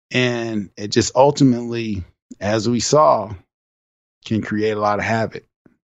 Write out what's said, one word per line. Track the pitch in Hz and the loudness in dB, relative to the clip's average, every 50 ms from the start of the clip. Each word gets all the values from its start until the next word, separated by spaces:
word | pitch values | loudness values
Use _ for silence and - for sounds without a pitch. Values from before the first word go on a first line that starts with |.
| _ - | _ -6
and | - 127 127 123 120 120 113 113 110 107 98 82 _ | -2 0 0 0 -2 -4 -6 -6 -6 -6 -8 -8 _
it | - 104 104 | -12 -10 -4
just | - 120 113 - - | 0 0 0 2 4
ultimately, | 127 135 143 143 - 151 131 120 120 120 117 117 117 113 110 104 92 82 - _ _ _ - - - | 4 4 4 4 4 4 4 4 2 -2 -6 -6 -6 -6 -6 -6 -8 -8 -12 _ _ _ -20 -14 -8
as | 92 101 107 110 101 120 | -4 -2 0 0 0 0
we | 120 117 | -2 -2
saw, | - - 143 147 156 151 131 113 101 110 107 87 _ _ _ _ _ _ _ _ _ _ _ _ _ _ _ _ - | 0 2 4 4 6 6 4 2 0 -6 -12 -16 _ _ _ _ _ _ _ _ _ _ _ _ _ _ _ _ -8
can | - 110 107 - | -4 -4 -4 -2
create | - 107 104 104 110 107 | -2 -4 -2 -2 -2 -2
a | 104 | 0
lot | 107 104 104 101 | 0 0 0 0
of | 95 | -2
havoc. | 98 113 113 110 - - - - _ _ _ _ _ _ _ _ _ | -2 -2 -2 -2 -4 -6 -12 -18 _ _ _ _ _ _ _ _ _